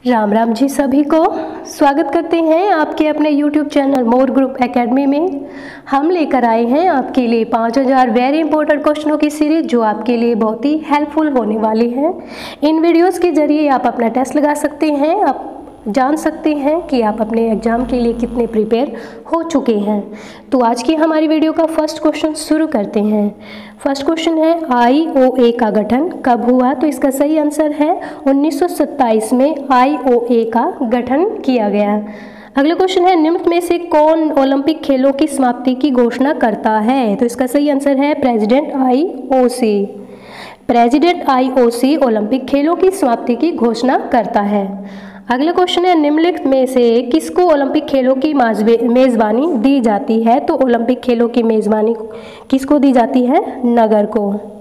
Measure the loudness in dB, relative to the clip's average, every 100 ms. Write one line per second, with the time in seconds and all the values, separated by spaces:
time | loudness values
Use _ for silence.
0 | 0 0 2 0 0 0 -2 0 0 0
1 | 2 2 2 -2 -10 -12 -16 0 2 2
2 | 0 -2 0 0 2 2 2 0 -2 0
3 | -2 0 0 0 0 -2 0 0 0 0
4 | 2 2 2 2 0 -2 -2 0 0 0
5 | 0 0 -2 -4 -12 -16 -16 -18 -4 -2
6 | 0 0 0 0 2 0 2 2 2 0
7 | 0 -2 0 0 0 -2 0 0 2 2
8 | 2 2 0 0 0 0 0 0 0 0
9 | -2 0 0 0 0 0 0 0 0 -2
10 | -2 0 0 0 -2 0 -2 -2 0 -2
11 | 0 -2 0 0 -2 -2 0 0 0 0
12 | -2 -4 -12 -16 -16 -2 0 2 2 4
13 | 2 2 0 2 2 2 2 2 0 -2
14 | -2 0 -2 0 0 0 -4 -2 -2 0
15 | 0 2 0 -2 -8 -14 -18 -12 -4 0
16 | 0 0 -2 -2 -2 -2 -2 -2 -2 0
17 | 0 -2 -2 -2 0 0 -2 -2 -2 -2
18 | -2 -2 -4 -2 -2 -2 0 -2 -2 -6
19 | -16 -18 -6 -4 -2 -2 0 -2 0 -4
20 | -6 -16 -18 -20 -4 0 0 0 -2 0
21 | 0 2 0 2 0 0 0 0 -4 0
22 | -2 0 -4 -6 -2 0 0 -2 -2 -2
23 | 0 0 -2 -6 -18 -18 -20 -6 -4 -2
24 | -2 -2 -2 0 0 0 0 2 4 2
25 | 2 2 2 4 2 2 0 0 0 -2
26 | -2 -4 -2 0 2 2 2 0 -2 0
27 | -2 0 0 0 0 0 -2 0 0 -2
28 | -6 -4 0 2 0 0 -2 0 -4 0
29 | 0 0 0 2 2 0 0 2 2 0
30 | 2 2 2 0 2 -2 -2 -4 -2 -2
31 | 0 0 0 -2 -2 0 0 0 0 -2
32 | -6 -14 -18 -20 -6 0 0 2 0 2
33 | 2 2 2 0 0 0 0 -4 0 2
34 | 4 2 0 0 2 0 0 -2 -2 2
35 | 2 2 -2 0 0 0 -2 0 0 2
36 | 0 0 -2 0 -2 0 0 0 0 0
37 | 0 0 -2 -2 -4 -2 0 0 0 0
38 | 0 0 0 0 2 0 0 -2 0 2
39 | 0 -6 0 2 2 2 0 0 -2 -8
40 | -18 -20 -20 -20 -20 -14 0 2 4 4
41 | 2 0 0 0 2 2 2 2 0 2
42 | 2 0 0 -4 0 0 0 2 0 2
43 | 0 0 -2 0 0 0 0 0 0 0
44 | 0 -2 0 -2 0 -2 -4 -8 -14 -16
45 | -18 -18 -4 0 0 2 0 2 2 2
46 | 2 2 0 0 0 2 2 2 4 2
47 | 2 -2 0 0 2 2 2 -2 0 0
48 | 2 0 0 0 0 2 2 2 2 4
49 | 4 2 2 2 0 0 2 2 2 0
50 | 0 0 2 2 0 0 2 0 0 -2
51 | 0 0 2 2 2 0 2 0 0 -2
52 | -8 -14 -18 -20 -2 -2 2 2 4 4
53 | 2 2 2 0 0 -4 0 2 2 2
54 | 0 -2 -2 -6 -10 -20